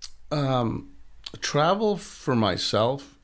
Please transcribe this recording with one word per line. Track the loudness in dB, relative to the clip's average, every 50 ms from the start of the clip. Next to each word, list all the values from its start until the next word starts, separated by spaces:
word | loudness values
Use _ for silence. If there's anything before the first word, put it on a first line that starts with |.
| -14 -14 -14 -14 -10 -6
Um, | -2 0 0 2 2 2 2 0 -2 -4 -8 -12 -16 -16 -16 -16 -16 -16 -14 -14 -12 -8
travel | -6 0 2 4 4 4 4 4 2 2 0
for | 0 -4 -10 -14 -6 -2 2 4
myself, | 4 4 4 2 0 0 2 4 4 4 4 2 -2 -8 -16 -20 -20